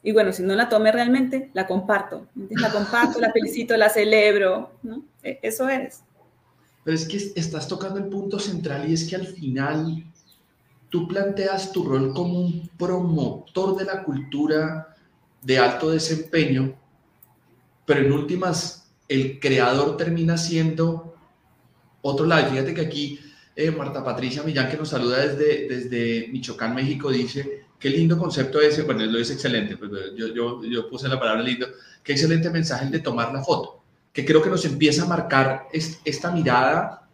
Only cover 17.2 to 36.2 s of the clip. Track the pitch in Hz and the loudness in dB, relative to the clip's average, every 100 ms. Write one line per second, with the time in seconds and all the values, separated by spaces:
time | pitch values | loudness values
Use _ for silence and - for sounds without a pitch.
17.2 | _ _ _ _ _ _ - 143 135 147 | _ _ _ _ _ _ 0 2 4 2
18.2 | 147 180 185 165 - - _ _ _ 135 | 0 -2 -2 -2 -6 -12 _ _ _ -2
19.2 | 131 - 139 131 120 135 151 - 170 165 | -2 -2 0 2 4 2 0 0 -2 0
20.2 | 165 165 - 165 160 160 165 165 - - | 0 0 0 0 0 2 0 0 -10 -20
21.2 | _ _ _ _ _ _ _ _ 139 135 | _ _ _ _ _ _ _ _ -4 0
22.2 | 156 160 135 131 135 165 151 147 143 135 | 4 4 4 0 -2 -2 -4 -4 -8 -8
23.2 | - - _ - 160 156 139 139 131 117 | -18 -20 _ -4 -2 -2 -6 -6 -6 -4
24.2 | 127 135 156 139 131 151 156 131 123 127 | -4 -4 -4 -2 -2 -2 -4 -2 0 2
25.2 | 143 143 151 139 - 127 123 120 117 117 | 0 2 2 2 -2 -6 -4 -2 -2 -2
26.2 | 113 127 131 110 113 123 135 135 139 127 | -4 -8 -8 -6 -4 -2 -2 -2 -2 0
27.2 | 120 139 139 - - _ 139 151 165 165 | -2 -4 -8 -10 -14 _ -2 2 4 4
28.2 | 170 143 127 151 151 151 143 113 110 117 | 0 0 0 4 4 4 0 0 0 0
29.2 | 120 135 131 117 101 92 104 101 95 101 | -2 -2 -2 0 -2 -6 -10 -8 -10 -8
30.2 | 113 113 117 123 113 120 110 127 135 127 | -6 -4 -4 -4 -6 -6 -6 -6 -4 0
31.2 | 117 113 123 120 127 - - - - 143 | 0 0 0 -2 -6 -8 -20 -20 -4 2
32.2 | 160 165 165 165 160 123 139 160 147 117 | 4 4 2 0 0 -2 -2 -2 -2 -2
33.2 | 117 135 135 156 - - _ _ _ - | -2 -2 0 0 -2 -14 _ _ _ -6
34.2 | 139 156 156 180 160 135 151 156 170 170 | 4 6 6 0 0 2 4 4 2 0
35.2 | - 135 135 131 - 160 - - - 139 | 2 2 2 0 -4 -6 -6 -6 -6 -4